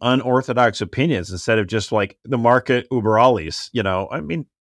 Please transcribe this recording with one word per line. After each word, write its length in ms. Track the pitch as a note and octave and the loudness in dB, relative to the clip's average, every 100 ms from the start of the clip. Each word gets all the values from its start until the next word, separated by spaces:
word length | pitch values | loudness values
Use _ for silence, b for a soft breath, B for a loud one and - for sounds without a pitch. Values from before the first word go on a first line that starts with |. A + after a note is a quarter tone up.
unorthodox 800 | A#2+ B2+ A#2+ B2+ C3 B2 A#2 G2+ | 0 0 2 0 0 2 2 0
opinions 500 | G2 - D#3+ A#2+ F2+ | -6 -2 0 0 -4
instead 280 | F#2 - A2 | -6 0 0
of 80 | F#2+ | 0
just, 240 | A2 - | -4 -2
like, 260 | G#2+ G2+ - - | -2 -2 -6 -6
the 140 | B2 | 0
market 480 | A#2 B2 - B2 - | 4 4 4 0 0
uber 280 | C3 G#2+ G#2+ | -2 2 4
alles, 500 | B2+ A2+ D#2+ - - | 4 4 -2 -10 -6
you 100 | A#2 | -4
know? 240 | G2 F#2 G2 | -2 -2 -4
I 100 | C#3 | -8
mean, 260 | D3+ E3 C#3+ _ | -6 -8 -8 _